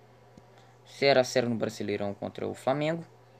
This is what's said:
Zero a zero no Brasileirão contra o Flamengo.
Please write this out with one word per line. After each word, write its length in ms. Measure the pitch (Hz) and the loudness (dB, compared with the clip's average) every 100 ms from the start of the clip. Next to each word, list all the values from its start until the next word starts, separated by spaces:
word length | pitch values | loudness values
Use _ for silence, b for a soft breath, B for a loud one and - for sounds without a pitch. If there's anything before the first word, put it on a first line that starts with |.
| - - - - b b b b - - | -20 -20 -20 -20 b b b b -20 0
Zero 220 | 139 131 | 4 6
a 20 | |
zero 280 | 127 127 120 | 4 2 0
no 60 | 110 | 0
Brasileirão 580 | 113 - 104 104 101 | -4 -4 -4 -2 -4
contra 320 | 101 101 101 101 | -6 -8 -6 -6
o 60 | |
Flamengo. 500 | 98 123 143 151 165 165 - - - | -4 -2 0 0 -4 -8 -20 -20 -20